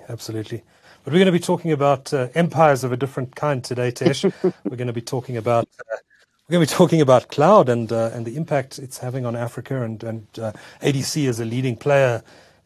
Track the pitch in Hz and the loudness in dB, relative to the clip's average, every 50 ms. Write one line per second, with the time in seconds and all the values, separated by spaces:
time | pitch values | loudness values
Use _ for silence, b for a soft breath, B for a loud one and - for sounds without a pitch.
0 | - - 120 - - - 110 110 107 - 120 107 _ b b b b b b b | -12 -14 -14 -14 -12 -8 -8 -8 -8 -8 -10 -14 _ b b b b b b b
1 | b 127 147 185 196 190 170 170 - - 180 170 - 165 151 135 143 143 139 135 | b 0 4 4 4 6 4 2 0 0 -2 -2 0 -2 0 2 2 2 2 0
2 | - - 151 135 127 123 - 165 175 165 - 156 160 147 139 120 131 123 123 120 | -2 -4 -2 -2 -2 -2 0 0 0 0 4 4 4 6 4 2 0 -4 -4 -4
3 | 139 131 - 139 127 - - - 147 147 139 123 - - 123 123 123 123 120 - | -4 -4 -4 -6 -8 -8 -8 -4 -2 -2 -2 -2 -4 -6 -4 -2 -2 -4 -2 0
4 | 131 131 135 - - 180 - - - - - _ - - 127 117 123 120 113 120 | 0 0 0 0 -2 -2 -2 0 -2 -2 -2 _ -10 -8 -6 -6 -6 -6 -6 -6
5 | - - 139 123 - - 123 113 110 123 120 117 110 - _ - - - 110 - | -8 -6 -8 -8 -6 -6 -8 -4 0 0 2 2 0 -2 _ -20 -14 -12 -12 -12
6 | _ b b b b b _ _ _ - 170 175 156 - - - 175 135 160 160 | _ b b b b b _ _ _ 0 2 2 2 4 4 4 4 6 6 4
7 | 143 127 127 117 - - - 143 147 180 214 202 143 123 117 120 113 107 117 113 | 6 6 6 4 4 2 -2 2 4 6 8 6 6 4 2 0 -2 -2 -2 -2
8 | 113 113 120 120 113 117 120 156 165 - 156 135 131 139 - 139 131 131 - - | -2 -2 -4 -8 -10 -8 -8 -8 -4 -2 -2 -4 -4 -6 -12 -16 -16 -16 -14 -12
9 | 127 127 123 135 120 120 120 117 120 117 - 123 - - 135 127 120 113 113 107 | -10 -8 -6 -6 -6 -6 -6 -6 -6 -8 -10 -12 -8 -6 -6 -6 -6 -6 -8 -10
10 | 113 113 110 110 104 _ - 110 113 107 - B B B B B - 143 135 139 | -10 -10 -10 -10 -12 _ -12 -10 -8 -8 -10 B B B B B -2 -2 0 -2
11 | 127 - - 160 139 127 117 113 117 113 117 131 131 127 113 - - 147 143 139 | -2 -4 -4 -2 -2 -2 -2 -2 -4 -4 -4 -4 -4 -4 -4 -4 0 2 2 4
12 | 135 123 117 107 - b b b b b b b b | 4 2 0 -2 -6 b b b b b b b b